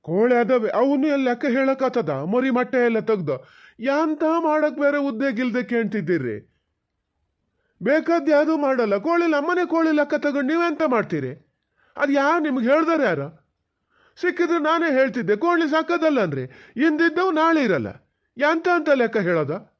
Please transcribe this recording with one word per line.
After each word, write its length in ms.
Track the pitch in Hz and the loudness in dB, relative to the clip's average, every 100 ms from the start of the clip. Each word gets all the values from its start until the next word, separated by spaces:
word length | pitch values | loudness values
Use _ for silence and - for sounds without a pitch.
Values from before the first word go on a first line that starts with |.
ಕೋಳಿ 320 | - 180 233 | -4 0 2
ಅದಾವೆ. 360 | 240 233 254 214 | 2 2 0 0
ಅವನು 360 | 202 269 285 302 | 0 2 2 2
ಎಲ್ಲ 220 | 277 254 | 0 0
ಲೆಕ್ಕ 160 | 240 | -2
ಹೇಳಕ್ಕಾತದ? 640 | 294 247 269 269 262 247 156 | 0 0 0 0 -2 -2 -2
ಮರಿ 400 | 135 156 240 269 | -4 -2 0 2
ಮಟ್ಟೆ 340 | 247 247 262 | 0 0 2
ಎಲ್ಲ 140 | 240 220 | 2 0
ತೆಗ್ದು. 480 | 214 214 147 131 - - - - | 0 -2 -2 -6 -8 -20 -20 -6
ಯಾಂತ 420 | 247 277 320 302 320 330 | -2 0 0 0 0 2
ಮಾಡಕ್ 360 | 320 311 302 | 2 2 0
ಬೇರೆ 240 | 285 285 294 | 0 0 2
ಉದ್ಯೋಗ 420 | 277 220 277 220 | -2 -2 -2 -2
ಇಲ್ದೆ 220 | 254 233 | -2 -2
ಕೇಳ್ತಿದ್ದೀರಿ. 920 | 240 240 214 214 156 170 127 104 - _ _ _ _ _ _ _ _ _ _ _ _ _ | -2 -2 -2 -4 -2 -2 -2 -8 -12 _ _ _ _ _ _ _ _ _ _ _ _ _
ಬೇಕಾದ್ 480 | 196 311 311 339 277 | 0 0 2 0 2
ಯಾವ್ದು 260 | 294 311 320 | 2 2 0
ಮಾಡಲ್ಲ. 400 | 277 262 220 202 | 0 0 0 0
ಕೋಳಿ, 340 | 262 339 339 | 0 0 2
ನಮ್ಮನೆ 360 | 294 302 359 339 | 0 0 -2 0
ಕೋಳಿ 260 | 330 320 | 0 2
ಲೆಕ್ಕ 220 | 302 294 | 2 0
ತಗೊಂಡು 260 | 302 294 277 | 0 -2 -2
ನೀವೆಂತ 420 | 269 330 339 302 311 | -2 0 -2 -2 0
ಮಾಡ್ತೀರಿ? 600 | 240 151 160 131 143 _ _ _ _ _ - | 0 -2 -6 -8 -12 _ _ _ _ _ -4
ಅದು 160 | 285 | 0
ಯಾರು 300 | 277 277 339 | 2 2 0
ನಿಮ್ಗೆ 260 | 302 262 233 | 0 -2 2
ಹೇಳ್ದಾರೆ 360 | 294 330 330 | 2 2 0
ಯಾರು? 440 | 240 156 139 - _ _ _ _ _ _ _ - | 0 -2 -6 -12 _ _ _ _ _ _ _ -4
ಸಿಕ್ಕಿದ್ರೆ 380 | 359 349 339 339 | -4 -2 0 0
ನಾನೇ 340 | 302 330 330 | 0 0 0
ಹೇಳ್ತಿದ್ದೆ. 440 | 262 269 247 196 208 | 2 0 -2 -2 0
ಕೋಳಿ 340 | 339 339 320 | 2 0 2
ಸಾಕೋದಲ್ಲ 500 | 311 311 339 320 269 | 0 0 0 0 0
ಅಂದ್ರೆ 220 | 180 139 127 - - - | -2 -4 -8 -16 -16 -2
ಇಂದಿದ್ದವು 540 | 320 302 330 320 381 | 0 2 0 2 0
ನಾಳೆ 340 | 311 320 320 | 2 2 2
ಇರಲ್ಲ. 240 | 240 156 101 - _ _ _ - | 2 0 -4 -10 _ _ _ -2
ಎಂತ 320 | 285 330 349 | 0 0 0
ಅಂತ 140 | 349 302 | 0 2
ಲೆಕ್ಕ 280 | 277 226 220 | 2 2 0
ಹೇಳೋದ? 340 | 175 165 143 175 - | 0 0 -2 -6 -10